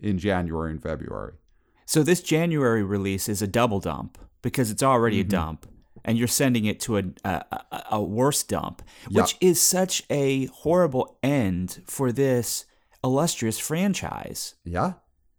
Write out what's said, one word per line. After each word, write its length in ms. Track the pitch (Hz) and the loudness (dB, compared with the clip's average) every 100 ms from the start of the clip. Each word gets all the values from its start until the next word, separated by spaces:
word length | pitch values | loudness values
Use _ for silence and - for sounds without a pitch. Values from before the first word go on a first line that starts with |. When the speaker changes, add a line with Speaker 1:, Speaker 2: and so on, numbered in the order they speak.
Speaker 1:
in 160 | 104 92 | -2 0
January 540 | 101 92 87 80 80 | 0 0 -2 -2 -4
and 100 | 80 | -6
February. 520 | - 78 - 50 52 - _ _ _ _ - | -6 -6 -8 -10 -10 -14 _ _ _ _ -2
Speaker 2:
So 160 | 156 | 2
this 200 | 147 175 | 4 2
January 640 | - 160 170 156 127 113 | 2 0 2 2 2 2
release 440 | 95 101 98 95 - | 0 0 0 -2 -2
is 140 | 101 | -2
a 60 | 101 | 0
double 340 | 117 120 98 | 2 2 0
dump 360 | 90 71 - - - _ | -2 -6 -8 -14 -20 _
because 300 | 127 - 113 | -4 -2 -2
it's 100 | 107 | 0
already 380 | 135 127 117 107 | 2 4 4 2
Speaker 1:
Mm-hmm. 80 | 90 | 0
Speaker 2:
a 40 | |
dump, 340 | 95 80 78 - - _ - - | 0 -2 -8 -14 -20 _ -10 -2
and 120 | 113 | 0
you're 120 | 120 | 2
sending 340 | - 139 120 | 2 2 2
it 160 | 107 95 | 0 -2
to 180 | - 104 | -2 0
a, 40 | 92 - 101 | -2 -4 -4
a, 200 | 85 - | -4 -4
a, 320 | - - - - | -10 -10 -12 -4
a 100 | 107 | -2
worse 420 | 98 107 135 143 | 0 2 2 2
dump, 380 | - 90 - - - - - | -2 -4 -4 -10 -18 -18 0
Speaker 1:
Yeah. 140 | 98 | 2
Speaker 2:
which 120 | 180 - | 2 4
is 180 | 185 170 | 4 6
such 440 | - 185 185 - - | 4 2 0 -2 -2
a 360 | 143 139 135 127 | 0 2 0 -2
horrible 720 | - 147 175 170 127 - - | -4 2 4 4 2 -4 -2
end 640 | 131 143 101 90 90 - - | 0 2 2 0 -4 -8 -12
for 280 | - 131 | -2 -2
this 520 | 120 135 123 113 - - _ _ _ | 2 2 2 0 -6 -10 _ _ _
illustrious 560 | 131 131 165 - 113 110 | 0 2 2 0 -2 -2
franchise. 960 | - 160 202 180 - - - - - - | -4 0 0 0 -4 -8 -10 -10 -12 -12
Speaker 1:
Yeah. 300 | 87 87 147 175 _ _ _ | -6 -2 -2 -4 _ _ _